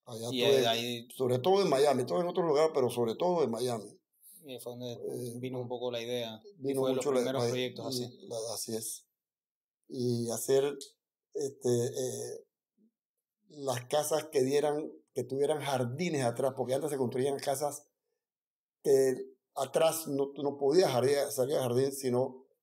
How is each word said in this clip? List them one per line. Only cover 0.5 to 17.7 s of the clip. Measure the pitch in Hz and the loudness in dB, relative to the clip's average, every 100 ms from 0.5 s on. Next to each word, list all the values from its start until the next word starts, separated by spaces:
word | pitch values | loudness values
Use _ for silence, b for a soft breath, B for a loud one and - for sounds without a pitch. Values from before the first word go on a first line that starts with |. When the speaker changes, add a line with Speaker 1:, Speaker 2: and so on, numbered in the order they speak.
| 135 | 6
Speaker 2:
de | 120 | 6
ahí | 117 120 120 120 - | 2 -2 -6 -8 -2
Speaker 1:
sobre | 127 123 | 0 2
todo | 123 196 | 4 4
en | 185 | 4
Miami, | 135 147 127 123 | 4 6 4 2
todo | 170 | 0
en | 175 | 0
otros | 180 170 | 0 2
lugares, | 143 160 151 | 4 4 4
pero | 123 | 0
sobre | 120 117 110 | 2 -2 0
todo | 175 175 | 0 2
en | 131 | 2
Miami. | 113 123 117 101 - _ _ - - | 0 -2 -4 -8 -18 _ _ -20 -20
Speaker 2:
Y | 147 123 | -14 -12
fue | - | -10
donde | 123 123 | -10 -10
Speaker 1:
Eh, | 117 - 127 123 117 | -8 -8 -6 -8 -8
Speaker 2:
vino | 127 127 | -8 -8
un | 120 | -8
poco | 123 123 | -6 -4
la | 120 | -4
idea. | 117 123 117 110 - - | -4 -4 -6 -10 -18 -10
Speaker 1:
vino | 135 135 | -4 0
Speaker 2:
Fue | 131 | 0
de | 131 | 0
los | 135 | 0
Speaker 1:
mucho | |
la, | 131 | 0
Speaker 2:
primeros | 127 135 | 0 0
Speaker 1:
la, | 120 | -2
Speaker 2:
proyectos | 127 127 117 117 | -2 -4 -6 -8
así. | 127 123 123 104 | -6 -6 -10 -10
Speaker 1:
la, | 117 113 | -8 -6
así | 104 - 110 | -8 -6 -6
es. | 113 - _ _ _ _ _ _ _ _ _ | -6 -12 _ _ _ _ _ _ _ _ _
Y | 135 123 120 117 | -4 -2 0 -2
hacer, | 113 - 135 139 143 - _ _ _ _ | -4 2 4 4 -2 -12 _ _ _ _
este, | - 139 - 123 120 120 | -8 -8 -4 0 2 0
eh, | 123 127 107 113 - - _ _ _ _ _ _ _ _ _ _ | -4 -6 -6 -8 -12 -16 _ _ _ _ _ _ _ _ _ _
las | 151 135 120 120 | -8 -2 -2 0
casas | 147 147 156 156 | 0 2 0 0
que | 147 | 2
dieran, | 131 143 147 147 156 - _ | 4 4 2 0 -4 -12 _
que | - | -8
tuvieran | 120 135 143 151 | -4 0 0 0
jardines | 139 131 123 135 175 151 | 0 0 -2 -2 -2 2
atrás, | 123 120 135 127 | 0 0 -2 -2
porque | 123 135 | -2 -2
antes | 151 | -2
se | 139 | -2
construían | 123 123 135 139 | -2 0 -2 -2
casas | 143 135 147 | -2 -2 -2